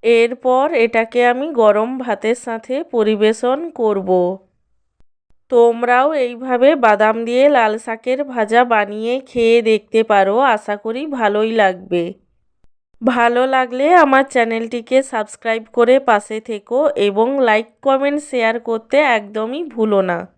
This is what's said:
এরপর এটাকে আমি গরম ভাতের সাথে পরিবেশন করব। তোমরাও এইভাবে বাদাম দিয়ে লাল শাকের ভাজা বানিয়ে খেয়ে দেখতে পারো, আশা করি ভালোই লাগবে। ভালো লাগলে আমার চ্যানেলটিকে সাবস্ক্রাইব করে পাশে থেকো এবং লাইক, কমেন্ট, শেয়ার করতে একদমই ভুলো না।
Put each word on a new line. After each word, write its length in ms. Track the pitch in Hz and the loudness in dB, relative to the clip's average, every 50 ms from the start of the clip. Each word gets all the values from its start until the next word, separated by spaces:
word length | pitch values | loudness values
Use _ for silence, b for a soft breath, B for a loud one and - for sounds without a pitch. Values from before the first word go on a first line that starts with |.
| - | 2
এরপর 600 | 226 233 226 226 233 254 247 _ 254 254 254 269 302 339 | 2 2 2 2 0 -2 -4 _ 0 0 2 0 0 0
এটাকে 440 | 262 233 233 - 226 226 226 226 247 240 | 0 0 0 0 -2 -2 0 0 0 2
আমি 220 | 240 240 254 277 320 311 | 2 0 0 -4 -6 -2
গরম 360 | 240 220 214 202 208 220 240 262 262 | 2 2 4 4 2 0 -4 -6 -8
ভাতের 400 | 254 240 208 202 - 214 240 247 - | -6 -6 -6 -4 -2 -4 -4 -4 -6
সাথে 300 | 247 226 226 226 - 254 277 339 339 | -10 -10 -10 -8 -8 -8 -8 -6 -6
পরিবেশন 680 | - 233 214 208 220 202 214 214 220 220 - 247 262 285 339 339 - | -2 -2 0 0 0 2 2 0 0 0 -2 -2 -2 -2 -4 -10 -6
করব। 360 | - 240 214 208 196 190 190 185 185 180 175 190 190 _ _ _ _ _ _ _ _ _ _ _ _ - _ _ _ _ _ _ _ _ _ | -4 -2 -2 -2 -2 -2 0 0 0 0 0 -4 -8 _ _ _ _ _ _ _ _ _ _ _ _ -20 _ _ _ _ _ _ _ _ _
তোমরাও 560 | 262 240 233 233 233 226 240 240 247 247 262 294 320 | 2 4 4 4 4 0 0 0 2 2 2 2 0
এইভাবে 560 | 294 254 240 240 233 254 262 254 240 254 277 320 | -2 -2 -4 -6 -10 -6 -4 0 2 4 4 4
বাদাম 400 | 294 240 226 208 196 214 214 220 226 233 | 4 4 2 4 4 2 0 2 -2 -4
দিয়ে 180 | 226 240 247 269 285 | -2 0 2 4 4
লাল 240 | 294 254 226 214 214 226 | 4 4 2 2 -2 -4
শাকের 420 | - - 226 220 _ 247 254 262 294 | -8 -10 -12 -8 _ -6 -4 -4 -4
ভাজা 380 | 269 254 240 220 208 226 233 254 | -6 -4 -4 -4 0 2 2 2
বানিয়ে 500 | 247 233 214 208 196 208 214 220 233 247 269 | 2 2 0 0 -2 -6 -8 -6 -6 -6 -6
খেয়ে 380 | 262 - - 247 233 226 233 233 | -8 -8 -4 -2 2 2 2 2
দেখতে 380 | 226 226 220 208 - _ - 220 220 | 2 2 0 0 -2 _ -2 -2 0
পারো, 320 | 220 214 202 196 190 202 233 277 | 2 2 2 2 2 2 0 2
আশা 300 | 269 226 214 - - 208 202 | 2 0 -2 -2 -6 -8 -8
করি 240 | _ 226 226 254 294 320 | _ -10 -8 -8 -8 -8
ভালোই 440 | 277 254 226 208 202 208 214 226 | -6 -2 -2 0 0 0 -2 -2
লাগবে। 520 | 226 226 208 190 185 180 185 190 180 175 170 175 190 _ _ _ _ _ _ _ _ _ _ _ _ _ _ _ _ _ | 0 2 0 0 0 -4 -8 -4 -4 -4 -4 -4 -8 _ _ _ _ _ _ _ _ _ _ _ _ _ _ _ _ _
ভালো 400 | 226 233 247 247 233 233 240 240 254 269 | -2 -2 0 2 0 2 2 0 0 0
লাগলে 380 | 262 262 254 247 240 254 277 311 359 | 0 -2 -2 -2 -4 -2 0 4 4
আমার 300 | 359 320 277 269 262 277 277 | 4 4 6 4 2 0 2
চ্যানেলটিকে 680 | - 262 233 226 226 226 226 226 233 240 226 - 254 262 269 | 0 0 0 0 -2 -6 -6 -6 -8 -8 -6 0 0 0 0
সাবস্ক্রাইব 600 | - - 226 214 214 - - _ 226 226 226 220 _ _ | 0 -6 -6 -6 -6 -12 -10 _ -4 -4 -4 -6 _ _
করে 220 | 247 233 226 254 269 | 0 4 4 4 2
পাশে 380 | 269 262 226 208 208 - 220 220 | 4 2 0 0 0 -4 -12 -12
থেকো 380 | 220 - 226 208 196 - 233 262 302 294 294 - | -10 -10 -12 -12 _ -6 -2 0 0 0 0 0
এবং 300 | 202 202 196 202 226 247 277 277 | -2 -2 0 0 -2 -2 0 0
লাইক, 280 | 262 233 214 220 226 220 _ _ | 0 2 2 0 -2 -4 _ _
কমেন্ট, 380 | - 269 269 269 277 285 285 294 294 | -2 0 0 0 0 -2 -2 -4 -8
শেয়ার 320 | - - 247 226 220 226 240 | -6 -4 -2 -2 -2 -2 -4
করতে 380 | 233 - 226 220 220 _ - 277 302 277 | -6 -6 -8 -8 -6 _ 0 0 2 2
একদমই 520 | 240 220 208 202 214 214 220 226 254 302 349 | 0 -2 -2 -6 -8 -8 -6 -6 -8 -10 -10
ভুলো 360 | 302 226 233 220 214 208 196 | -10 -4 -4 -2 0 0 0
না। 180 | 190 180 175 170 180 185 _ | 0 0 -4 -6 -8 -12 _